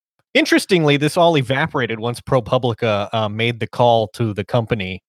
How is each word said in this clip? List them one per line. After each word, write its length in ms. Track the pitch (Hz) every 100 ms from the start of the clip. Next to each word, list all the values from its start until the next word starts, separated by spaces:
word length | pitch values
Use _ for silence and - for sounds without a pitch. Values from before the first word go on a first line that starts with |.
| _ _ _ 269
interestingly, 600 | 320 330 - 180 151 143
this 200 | 147 185
all 180 | 170 156
evaporated 600 | 123 131 160 143 117 113
once 220 | 120 120
ProPublica, 880 | - 131 107 127 123 110 117 101 101
uh, 160 | 113 107
made 300 | 107 117 117
the 80 | 113
call 420 | - 120 113 110
to 220 | - 113
the 120 | 101 95
company 560 | 123 110 110 92 92